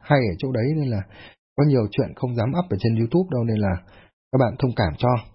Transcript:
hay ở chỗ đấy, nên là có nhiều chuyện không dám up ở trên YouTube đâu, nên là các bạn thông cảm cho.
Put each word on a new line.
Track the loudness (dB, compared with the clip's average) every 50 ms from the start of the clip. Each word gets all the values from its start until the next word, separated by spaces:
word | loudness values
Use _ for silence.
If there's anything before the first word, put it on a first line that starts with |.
hay | 0 2 0 2
ở | 2 0 -2
chỗ | -4 -6 -4
đấy, | -2 -2 -2 0 0
nên | -2 -2 -2
là | -2 -4 -4 _ -16 -20 -20 -20 -20 _ _ _ _
có | 2 2
nhiều | 4 4 4 2 0
chuyện | 0 -2 -2 -2 -4
không | -6 -6 -4 -2
dám | -2 -2 0
up | 0 -2 -2 -2
ở | -2 0
trên | 0 0 2
YouTube | 2 0 0 0 0 0 0
đâu, | -2 -2 0
nên | 0 0
là | 0 0 0 0 -2 -6 -12 -20 -20 -20 _ _ _ _ _
các | 2 2
bạn | 2 2 0 0
thông | -2 -2 0
cảm | 0 -2 -2 0
cho. | 0 0 0 0 0 -2 -8 -20